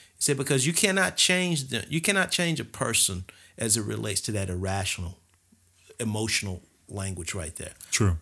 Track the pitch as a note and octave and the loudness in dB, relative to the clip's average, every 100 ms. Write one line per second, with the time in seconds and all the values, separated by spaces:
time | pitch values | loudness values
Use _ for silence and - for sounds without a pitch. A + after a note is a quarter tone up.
0 | - _ - C3+ C#3 C#3 C3+ E3+ G#3 F#3+ | -20 _ 0 0 2 2 2 4 4 4
1 | F3+ - - F3+ F3+ D#3+ C3 A#2 - D#3 | 2 2 4 4 2 0 -2 -4 -2 0
2 | E3 G3 F3+ - E3+ D3+ A2+ - A#2+ A2 | 2 2 2 0 0 0 -4 -4 0 2
3 | - F2+ F#2 - - - A#2 G#2+ G#2+ A2 | 2 0 -8 -16 -20 -6 0 2 0 -2
4 | G#2+ G2 - G#2 F#2+ F2+ F#2 G2 F#2 - | -2 -2 -2 -2 -2 -2 0 0 -2 -4
5 | F2 F#2+ _ _ _ _ _ _ - - | -8 -12 _ _ _ _ _ _ -20 -6
6 | A2 G#2+ A2 - G2+ F2+ - _ - G2 | -4 -2 0 -2 -2 -8 -10 _ -12 -8
7 | F#2+ F2+ E2 G2 D2+ - D#2+ - - - | -6 -6 -6 -6 -8 -10 -14 -14 -6 2
8 | G2+ E2 | 4 2